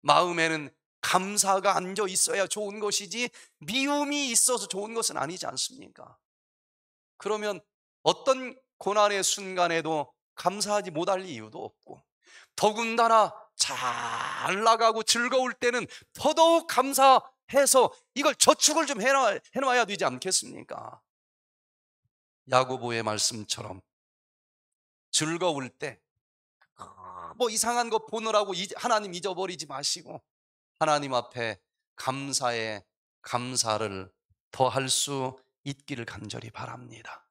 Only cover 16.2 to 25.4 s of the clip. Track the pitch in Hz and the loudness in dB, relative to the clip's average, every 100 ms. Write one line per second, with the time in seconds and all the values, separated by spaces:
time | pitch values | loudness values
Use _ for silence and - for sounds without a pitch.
16.2 | 277 311 330 330 320 - 269 269 269 262 | 0 6 6 6 2 0 0 6 8 8
17.2 | - _ _ 254 277 262 214 - _ 233 | 4 _ _ 2 6 6 4 2 _ 0
18.2 | 294 254 - 208 - 302 285 262 233 277 | 0 4 6 6 4 2 0 0 2 4
19.2 | 240 190 _ 254 269 247 214 196 165 127 | 4 0 _ -4 0 2 0 0 -2 -2
20.2 | - - - - - - - - _ _ | -2 -2 -4 -16 -14 -14 -14 -18 _ _
21.2 | _ _ _ _ _ _ _ _ _ _ | _ _ _ _ _ _ _ _ _ _
22.2 | _ _ - 127 131 131 120 117 110 107 | _ _ 2 2 2 -2 -4 -2 -2 -2
23.2 | - 117 104 - 104 92 _ _ _ _ | -2 -4 -10 -10 -10 -14 _ _ _ _
24.2 | _ _ _ _ _ _ _ _ _ - | _ _ _ _ _ _ _ _ _ -2
25.2 | 156 170 | -2 -2